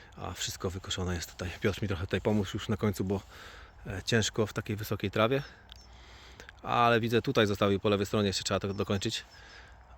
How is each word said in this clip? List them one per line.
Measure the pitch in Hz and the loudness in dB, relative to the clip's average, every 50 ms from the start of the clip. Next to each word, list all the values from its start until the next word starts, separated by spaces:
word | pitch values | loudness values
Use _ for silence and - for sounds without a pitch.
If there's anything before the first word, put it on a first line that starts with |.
| - - - | -20 -20 -14
a | - 95 90 90 | -12 -10 -10 -8
wszystko | - - - - - - 95 | -6 -8 -8 -6 -4 -6 -6
wykoszone | 87 95 - - - - 92 90 90 | -6 -6 -8 -6 -4 -4 -2 -2 -2
jest | 85 - - | -4 -4 -8
tutaj. | - - 92 92 - - | -10 -8 -8 -8 -8 -2
Piotr | - 107 95 - | 0 0 0 0
mi | - | -2
trochę | 98 101 - 98 | -2 -2 -4 -2
tutaj | - - 95 | -2 -2 0
pomógł | - 113 107 107 98 - - | 2 2 2 2 0 0 -4
już | 104 - - | -8 -4 -4
na | 107 | -2
końcu, | - - 107 98 - 104 | 0 0 0 0 0 0
bo, | 92 101 92 - - - - - - - - - - - - - | 0 0 -2 -2 -8 -18 -20 -18 -18 -18 -20 -20 -20 -20 -18 -12
e, | - 104 92 - | -10 -8 -8 -2
ciężko | - 120 113 101 - - - 110 | 0 2 2 2 0 0 0 -2
w | - - | 0 -2
takiej | - 107 - 107 | -6 -4 -4 -6
wysokiej | 101 107 - 107 101 - 98 | -6 -4 -6 -4 -2 -4 -2
trawie. | - 107 107 113 135 135 139 - - - - - - - - - - - - - - - - - - - - - - - - | 2 4 4 4 4 0 -2 -6 -14 -20 -20 -20 -20 -20 -20 -20 -20 -20 -20 -20 -20 -20 -20 -20 -20 -20 -20 -20 -20 -12 -4
Ale | - 120 120 120 117 117 117 | 0 2 4 6 6 6 6
widzę, | 110 117 120 113 | 4 4 2 4
tutaj | - - 123 120 110 | 2 4 4 4 4
zostawił | 101 104 - 107 101 101 95 | 4 4 4 4 4 4 4
po | - 110 | 4 2
lewej | 104 98 101 | 2 4 2
stronie, | - - 110 104 | 0 2 2 2
jeszcze | 98 92 - - | 2 0 -2 -2
trzeba | - 101 95 | 0 -2 0
to | - 98 95 | 0 -2 -2
dokończyć. | 98 98 - 107 98 - 113 110 - - - - - - - - - - - - - - - - | -2 -2 0 0 0 0 -2 -4 -4 -8 -10 -20 -20 -20 -20 -20 -20 -20 -20 -20 -20 -20 -20 -20